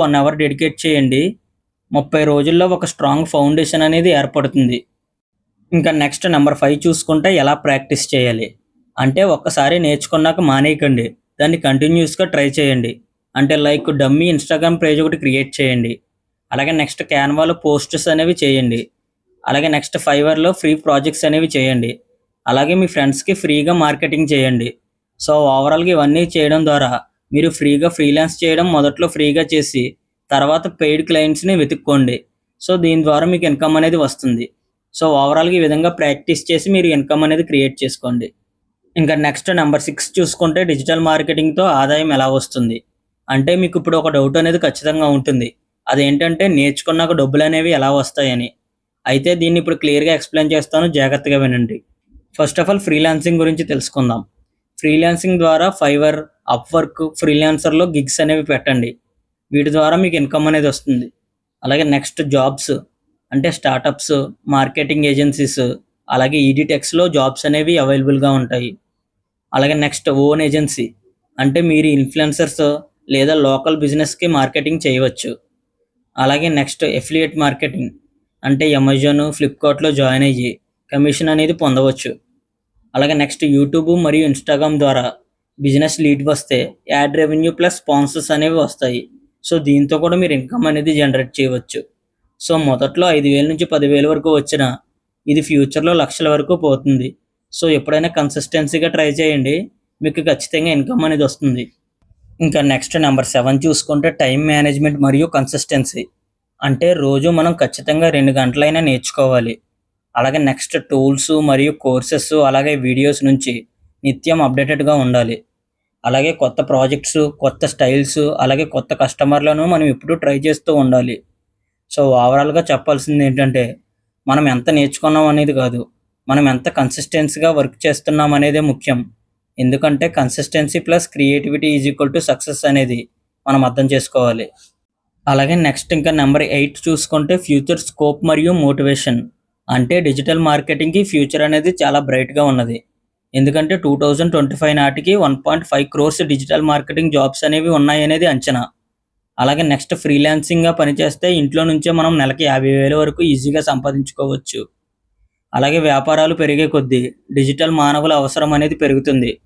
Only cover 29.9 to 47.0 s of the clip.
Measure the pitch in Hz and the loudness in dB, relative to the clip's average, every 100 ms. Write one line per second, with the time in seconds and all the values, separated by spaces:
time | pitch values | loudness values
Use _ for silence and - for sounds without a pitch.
29.9 | - _ _ - 139 143 160 170 - 156 | -8 _ _ -4 0 2 0 -2 -2 0
30.9 | 156 156 156 156 151 185 180 143 156 - | 0 0 0 0 0 0 0 0 -2 0
31.9 | 139 123 127 - _ _ _ - 180 165 | 2 2 -2 -10 _ _ _ -4 0 2
32.9 | 160 151 151 175 175 165 139 156 156 160 | 2 2 2 2 0 0 0 0 2 2
33.9 | 165 135 - 131 117 - _ _ _ _ | 2 0 -2 -2 -2 -4 _ _ _ _
34.9 | - 160 139 139 156 170 180 156 151 170 | -2 0 2 2 2 2 2 2 2 0
35.9 | 170 147 143 - 160 - 160 196 190 170 | 0 -2 -2 -4 -4 -2 -2 0 2 2
36.9 | 143 139 151 156 156 165 143 135 135 131 | 0 0 0 2 0 0 0 0 -2 -6
37.9 | - 123 120 - _ _ _ _ _ _ | -6 -4 -4 -6 _ _ _ _ _ _
38.9 | 170 156 151 147 135 - 180 147 147 147 | -2 0 0 -2 -2 -2 0 2 0 -2
39.9 | 147 - 185 165 - 165 170 180 143 147 | -8 -4 -2 -2 0 -2 0 0 -2 -2
40.9 | 160 160 156 151 156 156 156 190 139 139 | 0 2 0 0 -2 0 0 2 2 2
41.9 | 151 156 135 135 135 - 131 117 113 - | 0 0 0 0 0 -2 -4 -4 -4 -12
42.9 | _ _ _ - 135 139 180 175 - 170 | _ _ _ -4 -2 0 0 0 -2 -2
43.9 | 160 156 143 139 165 165 170 147 - 151 | 0 0 0 2 2 0 0 -2 -2 -4
44.9 | 156 147 143 139 127 117 - _ _ - | 0 2 0 0 -2 -4 -10 _ _ -2
45.9 | 139 139 143 165 160 196 147 143 139 - | 0 2 2 0 0 2 2 2 -2 -2
46.9 | 160 | 0